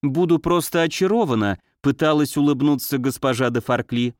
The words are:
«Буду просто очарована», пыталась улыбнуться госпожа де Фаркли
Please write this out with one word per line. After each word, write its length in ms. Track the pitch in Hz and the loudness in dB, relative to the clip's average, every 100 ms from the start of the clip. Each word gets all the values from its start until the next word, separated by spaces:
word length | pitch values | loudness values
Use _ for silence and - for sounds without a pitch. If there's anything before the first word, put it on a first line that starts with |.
«Буду 380 | 143 135 175 160 | -2 0 2 2
просто 420 | 165 175 - 175 | 2 -2 0 0
очарована», 760 | 165 - 185 226 196 117 101 95 _ _ | -2 0 0 2 0 0 0 -2 _ _
пыталась 560 | 139 135 156 151 147 - | -2 0 2 2 0 0
улыбнуться 600 | 143 139 147 143 - 139 | 0 2 2 0 -2 -4
госпожа 520 | 127 120 135 120 127 | -2 -2 -2 0 0
де 100 | 120 | -2
Фаркли 560 | - 120 107 120 120 | -2 -4 -2 -2 -2